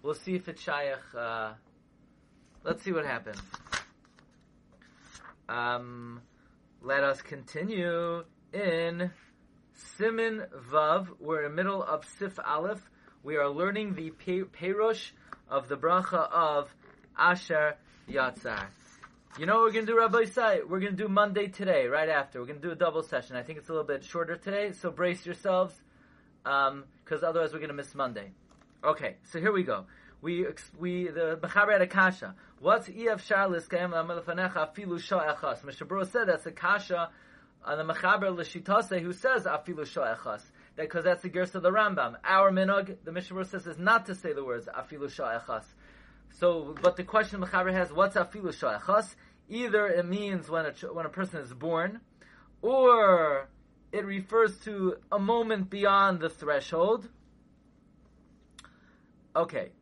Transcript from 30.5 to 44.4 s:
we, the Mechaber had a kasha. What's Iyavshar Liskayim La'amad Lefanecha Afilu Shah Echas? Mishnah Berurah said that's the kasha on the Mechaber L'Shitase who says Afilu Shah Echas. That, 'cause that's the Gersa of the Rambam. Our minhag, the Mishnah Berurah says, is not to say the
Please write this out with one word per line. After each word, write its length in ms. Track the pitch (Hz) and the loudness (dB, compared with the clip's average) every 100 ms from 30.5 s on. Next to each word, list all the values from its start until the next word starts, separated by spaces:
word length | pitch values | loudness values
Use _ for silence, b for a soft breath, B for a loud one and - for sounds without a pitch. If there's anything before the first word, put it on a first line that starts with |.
| - - - | -6 -18 -8
we, 300 | 180 180 180 | -6 -4 -4
the 320 | 156 165 160 | -2 -2 -2
Mechaber 300 | 170 202 208 | 2 4 6
had 100 | 202 | 6
a 60 | 185 | 4
kasha. 480 | 190 185 185 - - B - | 6 4 4 -12 -14 B -2
What's 280 | 147 220 190 | 4 4 2
Iyavshar 600 | 190 226 202 - 196 196 | -2 -2 -2 0 2 2
Liskayim 400 | 170 - 175 180 | 0 -2 -4 -2
La'amad 340 | 165 165 170 | -2 -2 -6
Lefanecha 480 | 165 170 185 180 156 | -6 -4 -2 -2 -4
Afilu 280 | - 196 170 | -4 -8 -8
Shah 340 | - 185 151 | -2 0 0
Echas? 300 | 147 143 117 | -2 -4 -6
Mishnah 240 | 143 - 147 | -10 -14 -6
Berurah 200 | 190 190 | -4 -2
said 200 | 240 208 | 0 2
that's 160 | 160 | 0
the 80 | 165 | -2
kasha 580 | - 175 202 190 175 170 B B B B _ - | -4 0 0 0 -4 -4 B B B B _ -6
on 120 | 151 | -4
the 160 | 160 | -2
Mechaber 360 | 156 185 208 196 175 | 0 2 4 2 -2
L'Shitase 640 | 165 175 190 208 202 185 | -6 -8 2 2 2 -4
who 140 | 170 | -4
says 320 | 180 262 254 - | -2 0 0 0
Afilu 400 | 147 - 160 143 | -4 -6 -8 -6
Shah 300 | 170 123 113 | -2 -2 -2
Echas. 280 | 123 104 - b b - | -6 -10 -12 b b -8
That, 140 | 156 | -4
'cause 160 | 170 175 | 0 2
that's 160 | 175 | 2
the 80 | 185 | 0
Gersa 260 | 180 180 185 | -2 -2 2
of 80 | |
the 80 | 175 | 2
Rambam. 460 | 208 214 185 120 117 - | 4 2 2 -2 -2 2
Our 260 | 190 196 | 6 6
minhag, 460 | 190 190 202 196 190 165 | 6 2 2 -2 -10 -10
the 80 | |
Mishnah 240 | 170 185 185 | -10 -8 -8
Berurah 80 | 185 | -8
says, 220 | 190 180 | -8 -10
is 100 | 151 | -2
not 300 | 185 226 - | 4 4 2
to 80 | 185 | -8
say 180 | 170 | -4
the 100 | 139 | -4